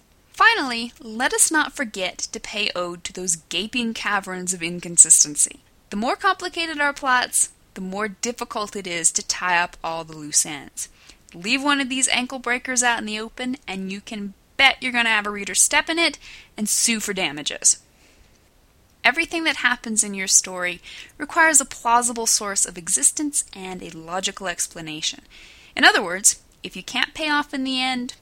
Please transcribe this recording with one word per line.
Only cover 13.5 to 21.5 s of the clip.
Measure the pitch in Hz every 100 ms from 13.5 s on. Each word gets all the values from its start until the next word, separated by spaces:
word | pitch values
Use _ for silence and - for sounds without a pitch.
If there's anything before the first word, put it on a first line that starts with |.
| 254 -
and | 190 190
you | 196
can | - 208 202 - _ -
bet | 269 -
you're | 254
gonna | 240 233
have | 214 208
a |
reader | 208 196 190
step | - 294 311
in | 330
it | 330 294 - - - -
and | 214
sue | - - 226
for | 208
damages. | 190 170 143 147 - - - _ _ _ _ _ _ _ _ _ _ _ _
Everything | 233 269 330 330
that | 320 269
happens | 247 247 233 214
in | 208
your | 196 190
story | - - 180 180 175 - - - -
requires | 285 339 320